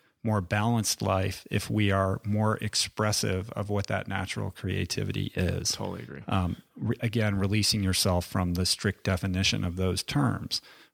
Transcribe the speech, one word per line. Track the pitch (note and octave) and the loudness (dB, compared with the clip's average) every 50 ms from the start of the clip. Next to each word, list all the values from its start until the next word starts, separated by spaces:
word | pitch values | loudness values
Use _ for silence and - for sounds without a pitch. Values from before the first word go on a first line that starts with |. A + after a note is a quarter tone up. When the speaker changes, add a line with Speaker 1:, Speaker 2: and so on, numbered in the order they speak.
| _ _ _ _ | _ _ _ _
Speaker 1:
more | - A2+ G#2+ G2+ | -2 0 2 2
balanced | F2+ - G#2 G#2 G#2+ A#2 A#2+ A2+ G#2+ - - - | 2 0 0 2 2 2 2 2 2 0 -2 0
life | G2+ G2 F#2+ F#2+ F#2+ G2 F#2+ - - - | 0 2 2 2 2 0 -2 -6 -6 -4
if | - G#2 - - | -2 -2 -2 0
we | A2 G#2+ G#2 G2+ | 0 2 4 4
are | G2 G2 F#2+ F#2+ F#2+ - - | 4 4 2 2 0 -2 -2
more | G2+ G2+ G#2+ G#2+ G#2+ G#2+ | 0 0 2 2 2 2
expressive | - - G#2+ - - - - - - G#2+ G#2+ G#2+ - - G#2+ F#2 F#2 A2 A#2 - | 0 -2 -2 -2 -2 -2 -2 -2 0 0 0 2 0 0 0 0 -2 -4 -4 -6
of | - G2+ G2+ | -6 -4 -2
what | G2+ G2+ F#2+ | -2 -2 -2
that | - G2+ G2 - G2+ | -2 -4 -4 -4 -4
natural | G2 G2 G2 - - A2 G2+ G2 | -4 -4 -4 -4 -6 -6 -6 -6
creativity | - - - F#2+ F#2+ F#2+ F#2+ F#2+ - G2+ G2+ G2 G2+ G2+ G2 G2 - | -6 -6 -4 -2 -2 -2 -2 -2 -2 -4 -4 -2 -2 -2 -4 -2 0
is. | - F#2 F2 F2+ F2+ - - | 0 0 0 0 -2 -2 -2
Speaker 2:
Totally | - - G#2 F#2+ F#2 F#2 - | -4 -4 -4 -6 -8 -8 -10
agree. | - C#2 C#2+ - | -12 -14 -12 -4
Speaker 1:
Um, | - G2 F#2+ F2+ E2+ - - - _ _ | -2 0 2 2 0 -2 -4 -10 _ _
re-, | - - A2 A#2+ - | -4 -2 -2 -2 0
again, | - A2+ G#2 A#2 G#2+ G#2 G2+ G2 | -2 0 0 2 2 2 2 2
releasing | G2 F#2+ G#2 G#2+ G2+ - - G#2+ | 2 2 2 2 2 2 2 2
yourself | G2 F#2 F2+ - - G2 F2+ F2+ - | 2 2 2 4 4 4 2 2 0
from | - - G2 F#2 F2+ F2 | 0 0 0 0 2 2
the | F2+ F2+ | 2 2
strict | - - - - G2+ - - - | 0 0 0 0 0 -2 0 0
definition | G#2+ F#2+ F2 - F#2+ F2+ F#2 G2+ - A2 G#2 G2 | 0 0 0 0 0 0 2 2 2 2 2 0
of | F#2 F2 | -2 0
those | F#2 F#2 F#2 F2+ F#2 - | 0 0 0 0 0 -2
terms, | - - C#3+ C#3 A2+ F#2+ - - - - - - - - - - - | -2 0 2 2 2 0 -2 -4 -4 -6 -6 -6 -10 -18 -20 -20 -20